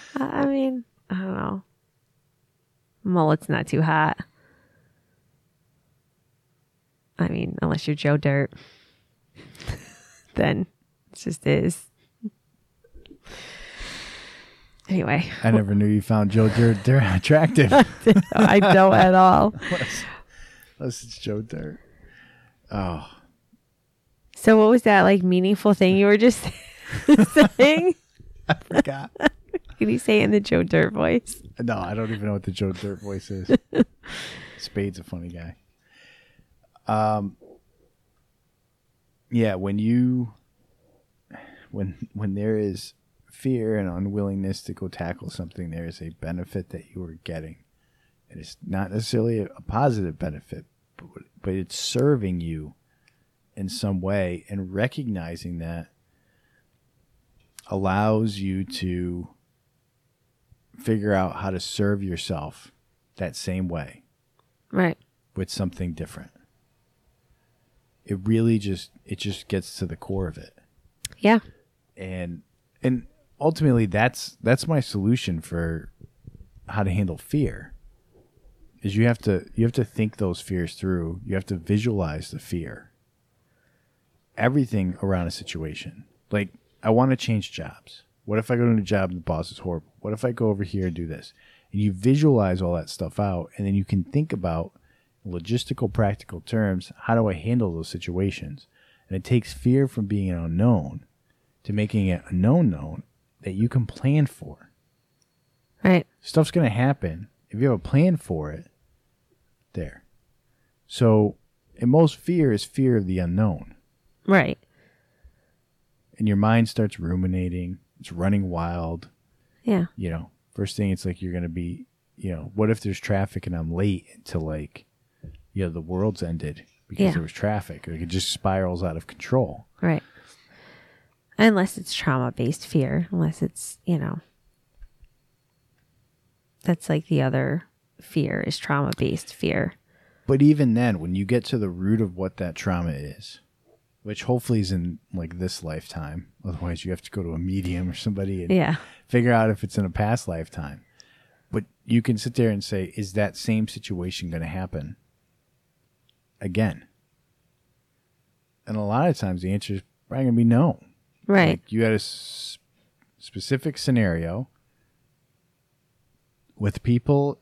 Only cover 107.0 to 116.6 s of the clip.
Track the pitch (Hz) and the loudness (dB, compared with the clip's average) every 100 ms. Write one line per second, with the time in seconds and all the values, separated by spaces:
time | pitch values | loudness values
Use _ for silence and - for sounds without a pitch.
107 | 87 82 104 _ _ 107 135 104 - 135 | -4 -6 -12 _ _ -2 0 0 2 4
108 | 180 165 - 80 76 160 - _ _ _ | 4 2 -2 -6 -6 -10 -16 _ _ _
109 | _ _ _ _ _ _ _ - 76 - | _ _ _ _ _ _ _ -10 -10 -12
110 | _ _ _ _ _ _ _ _ _ - | _ _ _ _ _ _ _ _ _ 2
111 | 117 107 104 - _ _ _ - 120 151 | 6 6 4 0 _ _ _ -2 4 6
112 | 160 - - 175 139 104 - - 131 117 | 6 2 -2 2 2 2 -2 0 2 2
113 | 92 92 87 92 110 78 - - _ _ | 2 -2 0 2 0 -2 -10 -20 _ _
114 | _ _ - 196 - - _ _ _ _ | _ _ 2 4 4 -4 _ _ _ _
115 | _ _ - _ _ _ _ _ _ _ | _ _ -20 _ _ _ _ _ _ _
116 | _ - 107 101 107 117 | _ -2 0 4 4 4